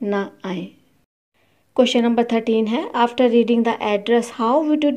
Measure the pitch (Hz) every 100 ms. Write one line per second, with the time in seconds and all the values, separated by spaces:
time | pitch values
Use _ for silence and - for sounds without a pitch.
0 | 202 202 196 - 190 180 185 - _ _
1 | _ _ _ _ _ _ _ - 247 240
2 | 233 233 240 226 226 220 220 247 403 240
3 | 240 240 247 233 220 233 233 - 214 202
4 | 202 233 233 - 226 294 302 302 294